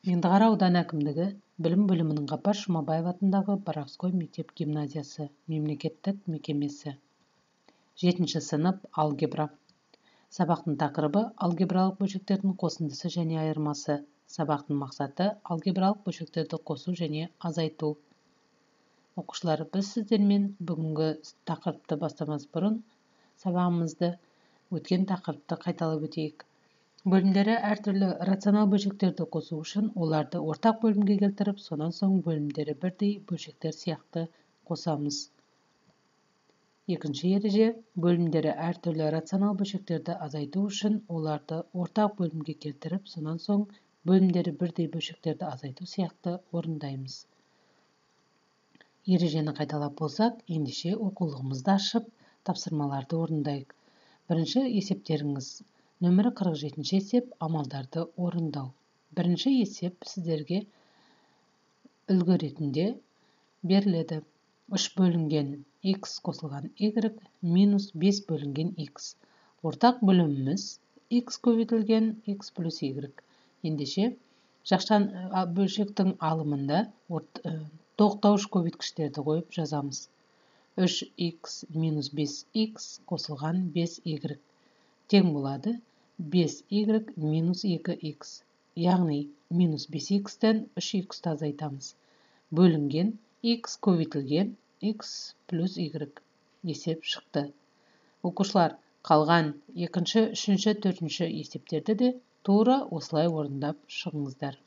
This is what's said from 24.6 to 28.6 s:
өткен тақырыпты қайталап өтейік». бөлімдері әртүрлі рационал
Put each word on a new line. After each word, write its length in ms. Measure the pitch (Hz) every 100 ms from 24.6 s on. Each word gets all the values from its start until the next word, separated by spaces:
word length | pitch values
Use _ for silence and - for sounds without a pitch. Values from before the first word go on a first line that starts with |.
| _
өткен 340 | 170 - 180
тақырыпты 560 | 190 185 - 147 - 170
қайталап 480 | - 170 165 160 156
өтейік». 380 | - 151 - - _ _ _ _ _
бөлімдері 560 | 196 190 190 190 202 226
әртүрлі 520 | 208 208 208 196 196 -
рационал 460 | 185 196 208 208